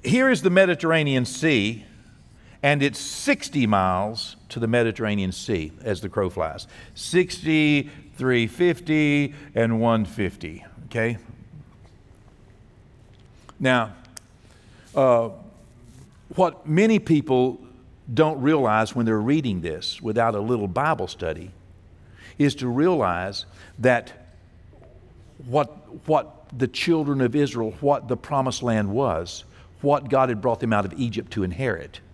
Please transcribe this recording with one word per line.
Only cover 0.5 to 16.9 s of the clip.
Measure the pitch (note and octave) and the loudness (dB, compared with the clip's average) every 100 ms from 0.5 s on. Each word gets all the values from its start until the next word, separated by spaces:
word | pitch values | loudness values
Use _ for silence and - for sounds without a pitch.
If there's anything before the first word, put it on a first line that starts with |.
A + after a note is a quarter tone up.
Mediterranean | F3+ F#3+ F3 D#3+ E3 D3 C3 | 4 4 2 2 2 2 0
Sea, | A#2+ - D#3+ B2+ G#2 A#2 - - - - - - - - | -2 0 2 2 2 -4 -14 -20 -20 -20 -20 -20 -20 -2
and | C#3+ C#3+ | 0 2
it's | C#3 C#3+ | 0 -2
sixty | - - - C4+ - D3+ A2+ | -12 -4 -2 -2 -2 -2 2
miles | G2+ F#2 F#2 G#2 A2+ - - - | 2 2 0 -4 -8 -12 -16 -14
to | - | -6
the | A2+ | 0
Mediterranean | A#2+ A#2 G2 A2 G#2 F#2+ | 2 2 0 -2 -2 -2
Sea | - - F#2+ D2+ - | -4 -4 -4 -4 -8
as | A#2 F#2 | -6 -6
the | G#2 | -4
crow | - F#2+ | -2 -2
flies. | - D#2+ D2 - - - | -2 -6 -6 -16 -20 -20
Sixty, | - - E3+ F3+ - D#3 D#3 D3+ D3 C#3 - - - | -14 0 0 0 -4 0 2 4 2 -2 -14 -20 -4
three | C3 B2 A2+ | 0 2 0
fifty, | - F3 E3 - D#3 D3 C#3+ C#3+ - - | 0 0 0 0 2 2 2 0 -6 -6
and | - A#2 A2+ | -2 0 2
one | A#2 A2+ | 2 2
fifty, | G#2 - F#2+ - D#2+ E2 - - - | -2 -4 -6 -6 -14 -14 -20 -20 -8
okay? | A#2 A2+ A#2 - - - - - - - - - - - - - - - - - - - - - - - - | -2 -2 -4 -12 -20 -20 -20 -20 -20 -20 -20 -20 -20 -20 -20 -20 -20 -20 -20 -20 -20 -20 -20 -20 -20 -20 -4
Now, | C3 B2 A2 - - - - - - - - - - | 2 2 0 -8 -20 -20 -20 -20 -20 -20 -20 -20 -6
uh, | C#3+ C3 A#2+ A2+ G2 - - - - - - - - - - | 2 4 4 2 -8 -20 -20 -20 -20 -20 -20 -20 -20 -10 0
what | F3+ - D3+ | 0 0 -2
many | D#3 A3 | 2 4